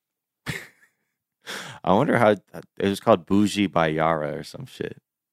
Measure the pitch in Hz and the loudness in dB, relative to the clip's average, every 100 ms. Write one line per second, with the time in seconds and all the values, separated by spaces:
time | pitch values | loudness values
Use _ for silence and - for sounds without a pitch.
0 | _ _ _ _ - - - _ _ _ | _ _ _ _ -12 -12 -12 _ _ _
1 | _ _ _ _ - - - - - 98 | _ _ _ _ -16 -14 -14 -10 0 2
2 | 135 120 110 104 _ - - - 98 98 | 2 4 4 2 _ -20 -18 -4 -2 -2
3 | - 98 80 98 104 101 95 85 80 78 | 2 2 4 2 2 0 0 0 0 0
4 | 80 80 73 76 76 - - - - - | 0 0 -4 -8 -12 -16 -16 -12 -12 -12
5 | _ _ _ | _ _ _